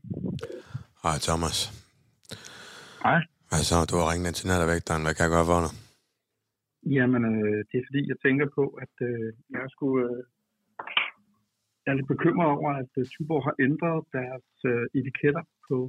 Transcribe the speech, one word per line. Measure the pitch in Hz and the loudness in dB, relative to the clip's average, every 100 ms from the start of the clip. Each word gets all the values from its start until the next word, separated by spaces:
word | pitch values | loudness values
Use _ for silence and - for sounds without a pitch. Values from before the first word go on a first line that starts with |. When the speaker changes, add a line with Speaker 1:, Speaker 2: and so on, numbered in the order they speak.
| - - - - - - - - - _ | -8 -8 -6 -6 -8 -12 -12 -14 -14 _
Speaker 1:
Hej, | 82 76 - | -2 0 0
Thomas. | 82 82 - - - - _ _ _ - - - - - - - - | 0 0 -2 -4 -8 -20 _ _ _ -20 -20 -18 -20 -20 -20 -20 -2
Speaker 2:
Hej. | 113 160 - _ _ | 2 2 2 _ _
Speaker 1:
Hvad | - - | 0 4
så? | 85 82 | 4 4
Du | 87 | 2
har | 80 | 2
ringet | 85 90 | 2 -2
ind | 78 | -2
til | 95 | 0
nattevægteren. | 90 82 85 - 80 | 2 4 2 0 0
Hvad | 78 | 0
kan | 80 82 | 2 4
jeg | 85 | 4
gøre | 85 | 6
for | 87 | 4
dig? | 82 80 - _ _ _ _ _ _ _ _ _ - 135 | 2 -4 -18 _ _ _ _ _ _ _ _ _ -2 2
Speaker 2:
Jamen, | 127 123 113 | 4 2 2
øh, | 110 104 104 107 | 0 0 -2 -4
det | 127 | -6
er | - | -4
fordi, | 139 135 | -4 -4
jeg | 127 135 | -2 2
tænker | 135 143 - | 2 0 0
på, | 139 - | -2 -4
at, | 127 _ 123 | -16 _ -4
øh, | 117 113 113 _ 127 | -4 -6 -8 _ -10
jeg | 131 | -10
skulle, | - 139 131 123 | -4 -2 0 0
øh, | 123 - _ _ _ _ - - - - - _ _ _ _ _ _ | -4 -12 _ _ _ _ -16 -4 -2 -2 -8 _ _ _ _ _ _
jeg | 139 | -2
er | 135 | -2
lidt | 135 | -2
bekymret | 139 165 185 160 147 | 0 2 4 2 2
over, | 151 139 | -2 -4
at, | 123 135 | -6 -6
øh, | 123 | -6
Tuborg | - 151 151 139 | -8 -2 -2 -2
har | - 131 | 0 0
ændret | 147 170 160 156 135 | 2 0 -2 -4 -6
deres, | 127 131 - _ 127 | -6 -10 -16 _ -2
øh, | 120 117 135 | -2 -2 -2
etiketter | 127 - 147 156 160 _ - | -4 0 0 0 -6 _ -4
på | 127 | -4